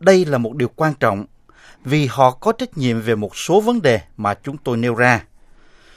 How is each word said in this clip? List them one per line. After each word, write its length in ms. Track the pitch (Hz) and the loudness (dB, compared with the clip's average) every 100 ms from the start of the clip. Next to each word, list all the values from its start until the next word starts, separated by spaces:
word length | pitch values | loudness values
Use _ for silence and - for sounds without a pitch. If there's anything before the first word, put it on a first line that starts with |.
đây 240 | 170 190 | 4 4
là 140 | 170 135 | 4 -2
một 160 | 117 | -4
điều 140 | - 120 | -4 -6
quan 260 | - 156 143 | -2 -4 0
trọng 240 | 117 101 104 _ _ _ - - | -2 -2 -6 _ _ _ -20 -18
vì 220 | - 151 139 | -4 -2 -2
họ 240 | 127 127 | 2 2
có 220 | 127 208 | 2 -2
trách 260 | 233 247 - | -2 -6 -4
nhiệm 220 | 127 113 | -2 -2
về 140 | 110 | -2
một 220 | 110 104 - | -2 -4 -8
số 240 | - 175 | 0 0
vấn 220 | 214 240 | 2 0
đề 180 | 151 113 - - | 2 0 -2 -6
mà 180 | 104 | -4
chúng 220 | 101 - 147 | -4 -8 -10
tôi 200 | - 120 | -4 -2
nêu 180 | 120 | -2
ra. 300 | 113 123 117 - _ _ - _ _ _ | 0 2 2 -2 _ _ -20 _ _ _